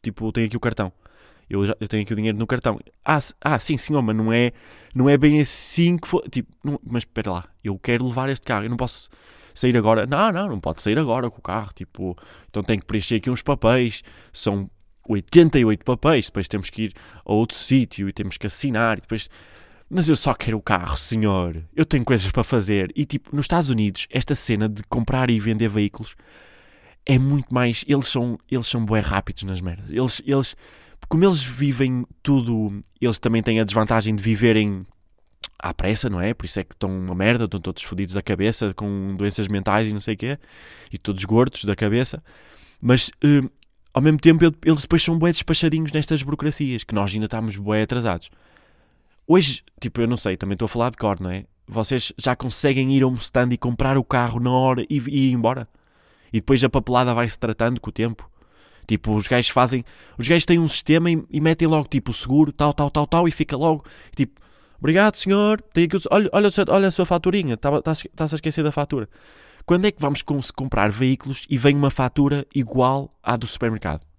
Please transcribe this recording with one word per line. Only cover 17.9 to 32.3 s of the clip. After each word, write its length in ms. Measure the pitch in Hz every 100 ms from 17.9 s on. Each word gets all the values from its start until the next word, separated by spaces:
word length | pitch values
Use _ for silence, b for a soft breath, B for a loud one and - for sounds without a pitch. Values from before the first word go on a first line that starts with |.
| - 98
e 40 |
temos 240 | - 101 -
que 100 | 107
assinar, 500 | - 139 110 117 110
e 40 |
depois, 280 | - 113 - b b b b b b
mas 200 | 180 156
eu 60 | 151
só 180 | 143
quero 240 | - - 110
o 40 |
carro, 360 | - 98 87 -
senhor, 680 | - 110 107 95 87 82 80 -
eu 100 | 156
tenho 180 | 143
coisas 280 | 117 120 95
para 120 | -
fazer." 480 | 117 123 98 101 92 -
E 100 | 147
tipo, 300 | - - 143
nos 100 | 139
Estados 240 | 170 147
Unidos, 380 | 117 104 92 -
esta 240 | 131 -
cena 340 | 143 - 107 110
de 140 | 107
comprar 460 | 104 127 113 131 127
e 100 | 113
vender 300 | 104 110 113
veículos 460 | 104 104 - 110 - b b b b b b b b -
é 140 | 131
muito 340 | 135 143 -
mais, 320 | 127 123 113 -
eles 200 | 143 131
são, 300 | 135 120 113 _
eles 160 | 127 113
são 180 | 120
bué 160 | 110 110
rápidos 440 | 101 98 - -
nas 180 | 98 92
merdas, 280 | 92 87 104
eles, 300 | 80 127 - 131
eles, 300 | 139 131 - b b b b -
como 160 | 160
eles 200 | 196 165
vivem 640 | 127 123 143 127 135 127 117 -
tudo, 580 | -